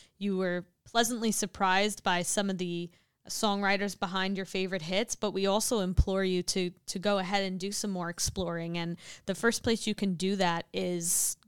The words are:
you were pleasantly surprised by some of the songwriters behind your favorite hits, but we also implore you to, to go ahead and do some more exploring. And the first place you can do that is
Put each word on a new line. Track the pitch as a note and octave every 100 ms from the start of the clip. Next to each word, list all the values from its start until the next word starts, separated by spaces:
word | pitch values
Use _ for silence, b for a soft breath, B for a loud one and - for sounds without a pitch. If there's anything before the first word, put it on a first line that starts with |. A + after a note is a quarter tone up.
| B B
you | G3+ F#3
were | F#3 F3 F3 _ -
pleasantly | A#3 A#3 A#3+ A3
surprised | G3 G#3+ - F#3+ F#3+ G#3 G3+
by | G3 F3
some | F3 - G3+
of | F#3
the | F3+ E3+ E3+ b b b -
songwriters | - A3 G3+ G3 G3 G3+ -
behind | F#3 F#3+ F#3+ G3
your | F#3
favorite | F#3+ F#3 F#3+
hits, | D#3+ F#3 A#3 -
but | G#3
we | F#3+ G3
also | G3+ - A3+
implore | F#3 F3+ - F#3+
you | F#3+ F3+
to, | F3 G3 F3+ - -
to | G3
go | G#3 G3+
ahead | F#3 G3+
and | F#3+ F#3+
do | G3
some | G#3 G#3
more | F#3 E3+
exploring. | E3+ - - E3+ E3+ E3+ E3+
And | E3+ E3+ B B B
the | F#3
first | A#3 -
place | A#3+ A3+ G#3+
you |
can | G#3 G3 E3+
do | F#3+ G3
that | F3+ E3+ -
is | F#3 F3+ F3 E3+ - - -